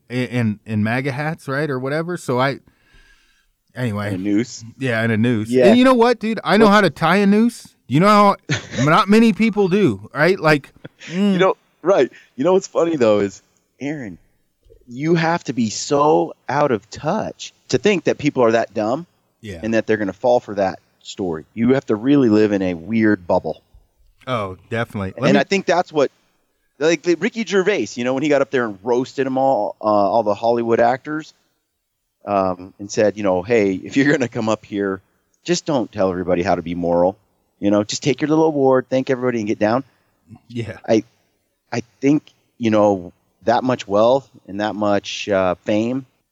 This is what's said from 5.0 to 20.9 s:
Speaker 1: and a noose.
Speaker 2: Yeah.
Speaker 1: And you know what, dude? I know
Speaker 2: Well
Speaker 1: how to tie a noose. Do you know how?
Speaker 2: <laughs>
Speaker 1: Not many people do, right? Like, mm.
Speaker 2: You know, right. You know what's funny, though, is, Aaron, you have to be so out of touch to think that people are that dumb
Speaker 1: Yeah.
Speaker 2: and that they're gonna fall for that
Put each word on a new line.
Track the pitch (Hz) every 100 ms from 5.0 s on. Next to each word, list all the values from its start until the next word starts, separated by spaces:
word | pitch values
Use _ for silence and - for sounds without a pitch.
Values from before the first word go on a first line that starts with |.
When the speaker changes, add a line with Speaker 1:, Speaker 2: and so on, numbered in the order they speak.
Speaker 1:
and | 113
a | 110
noose. | 120 110 113
Speaker 2:
Yeah. | 127 190
Speaker 1:
And | 240
you |
know | 262
what, | 247 233 233
dude? | 220 220
I | 147 202
know | 220
Speaker 2:
Well |
Speaker 1:
how | 208
to | 180
tie | - 160 196
a | 196
noose. | 208 233 - - _ -
Do |
you | 139
know | 202
how? | 208 202 - - 127
Speaker 2:
<laughs> | - - 143
Speaker 1:
Not | 175 196
many | 220 233
people | - 226 208 190
do, | 202 165 98 107
right? | 131 165 196
Like, | 156 151 - _ - _ -
mm. | 175 202
Speaker 2:
You | 185
know, | 185 - _ _
right. | 160 185 120 - _ -
You |
know | 160
what's | 185 -
funny, | 131 170 156
though, | 113 104
is, | 101 - _ _ _ _
Aaron, | 139 151 110 82 _ _ _ _ _ - -
you | 120 160 170
have | 165 170 -
to |
be | 127 110
so | - - 143 151 165 170 - -
out | 139 147
of | 107 -
touch | - 147 202 90 - - _ -
to | -
think | 208 185 139
that | 107
people | 147 131
are | 117
that | 113 -
dumb | 110 107 143 175 _ _ _
Speaker 1:
Yeah. | 107 85
Speaker 2:
and | 113
that | 113 -
they're | 107
gonna | 98
fall | - 123 120
for | - 101
that | 95 - _